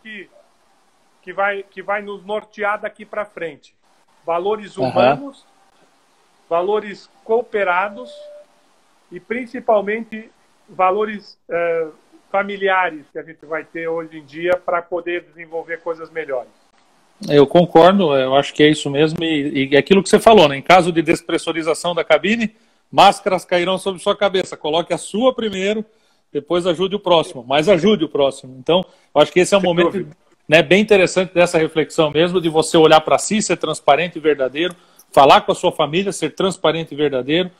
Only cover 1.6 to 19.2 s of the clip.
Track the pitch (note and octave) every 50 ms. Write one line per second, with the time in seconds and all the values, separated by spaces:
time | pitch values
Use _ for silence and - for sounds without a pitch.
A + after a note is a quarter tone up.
1.6 | G3 _ _ F#3+ F3+ E3+ G3+ G#3 G3+ G3+ G3+ F#3+ F3 F#3+ G#3+ G#3+ G#3 _ _ G#3+
2.6 | G3+ G3+ G#3 G#3 G#3 G3+ - - G#3+ - - G#3+ G#3 G#3 - - E3+ D#3+ C#3+ C3+
3.6 | _ _ _ _ _ _ _ _ _ _ _ _ - - E3 F3 F3+ G3+ A3 G#3
4.6 | G#3 F#3+ - F#3+ F#3+ B2+ - B2 A#2+ B2+ D3 - C#4+ C#4 C4+ - _ _ _ _
5.6 | _ _ _ _ _ _ _ _ _ _ _ _ _ _ _ _ _ - E3 E3+
6.6 | F3+ G3 G#3 G#3+ G#3 G#3 F#3+ - - _ _ _ _ - A3 A#3 A#3+ - - G#3
7.6 | G3 F3+ F3 F3+ F#3+ G#3 G#3+ A#3+ B3+ - - - - - - - - _ _ _
8.6 | _ _ _ _ _ _ _ _ _ _ F3 F3+ - - A3 B3 B3+ A#3 - B3
9.6 | A#3 - A3+ G3+ G3 G3+ G#3+ A3+ A3+ A3 - A3 A3 - _ _ _ _ _ _
10.6 | _ _ F#3+ - F#3 F#3 F#3 G#3 G#3+ G#3+ G#3+ G3 F3 - - _ _ - - E3+
11.6 | E3+ E3+ E3 E3 D#3+ D#3 D#3 _ _ _ _ _ _ _ - G3 G3+ G3+ G3+ F#3+
12.6 | G3 G3 F#3+ F#3 F#3 F3 D#3+ D3+ C#3 _ - E3 C#3+ D#3+ D#3+ _ - D3 D#3+ D#3
13.6 | D3 D3+ - E3 E3 E3 E3 E3 E3 D#3+ D#3+ D#3+ D3 C3+ C#3 D#3+ E3+ F3 F3+ F3+
14.6 | - - F3 E3+ E3+ - F#3 E3+ E3 F3 F3 F3 E3+ _ _ E3+ E3+ D#3+ D#3+ E3
15.6 | D#3 E3 E3 D#3+ - F3 E3 D#3+ D#3+ D#3+ D#3+ E3 D#3 C#3+ C3+ B2 A2+ - _ _
16.6 | _ _ _ _ _ _ _ _ _ _ _ - G3+ - D3 C#3+ C#3 C3+ - F3
17.6 | F3 E3+ - E3 E3 F3+ G3 G3+ F#3+ D3+ C#3 C3+ C3 C3 C3 C#3+ C#3 - - -
18.6 | D3 D3+ D#3 D3+ - D3 C#3 C#3 D#3 D#3 D#3+ E3